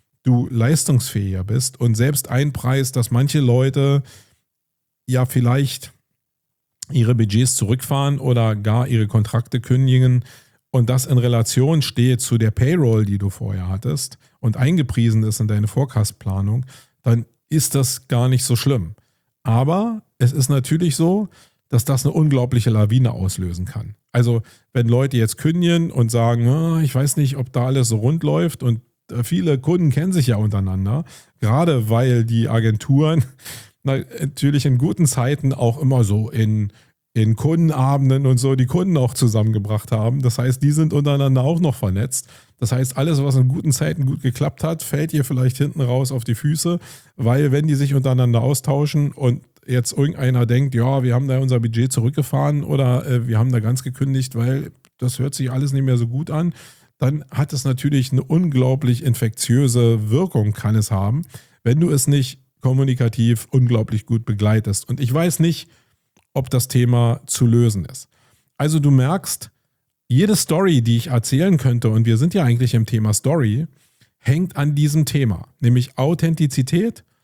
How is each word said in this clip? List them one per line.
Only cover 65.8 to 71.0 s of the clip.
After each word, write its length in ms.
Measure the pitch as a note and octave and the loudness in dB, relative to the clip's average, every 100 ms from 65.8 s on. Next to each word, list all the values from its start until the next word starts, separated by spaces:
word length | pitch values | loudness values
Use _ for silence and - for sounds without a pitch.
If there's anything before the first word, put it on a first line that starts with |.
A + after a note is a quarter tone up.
| _ _ _ _ _ | _ _ _ _ _
ob 180 | C#3 B2+ | -6 -2
das 180 | B2+ - | -2 0
Thema 520 | B2+ B2 A#2+ A#2 A#2+ - | 0 2 2 2 0 -6
zu 200 | - A#2+ | 0 2
lösen 380 | A#2 A#2 G2+ | 4 2 0
ist. 240 | D#2 - - _ _ _ _ - | -6 -14 -20 _ _ _ _ -6
Also 220 | D3+ D#3 | -2 2
du 120 | C#3+ | 4
merkst, 600 | C3+ C3 F#3+ - - - _ _ _ _ _ - | 4 4 0 -4 -10 -12 _ _ _ _ _ -2
jede 280 | B2+ G#3 G3+ | 2 4 2
Story, 460 | - E3 F#3+ C#3 | 0 0 2 2
die 140 | A2+ | 2
ich 120 | A#2 | 0